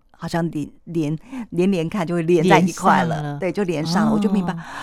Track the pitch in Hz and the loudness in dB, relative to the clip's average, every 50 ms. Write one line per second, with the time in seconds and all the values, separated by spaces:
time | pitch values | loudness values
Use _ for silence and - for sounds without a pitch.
0 | _ _ _ - 165 165 - 170 170 160 - 151 139 - - - - 170 165 170 | _ _ _ -12 -8 -4 -2 -2 -2 -2 -4 -6 -8 -8 -12 -16 -12 -6 -4 -2
1 | 151 147 160 151 - 254 269 254 220 - 170 170 185 202 196 170 160 165 214 208 | -2 -2 -4 -6 -8 -10 -10 -10 -10 -6 -2 0 2 2 2 0 -2 -2 -4 -4
2 | 165 151 175 175 160 165 175 165 160 185 - 175 185 175 - - 180 190 151 - | -2 -2 -2 0 2 2 4 4 6 6 6 6 4 2 0 0 2 4 4 4
3 | 175 165 160 151 151 143 143 143 190 180 151 196 208 175 165 147 160 165 170 196 | 2 0 -2 -4 -4 -6 -6 -4 -4 -4 -2 -2 -2 -2 -2 -4 -2 0 0 2
4 | 214 220 220 208 208 202 190 190 175 185 175 170 - - - - | 2 2 2 2 2 2 0 0 0 -2 -4 -8 -10 -12 -12 -12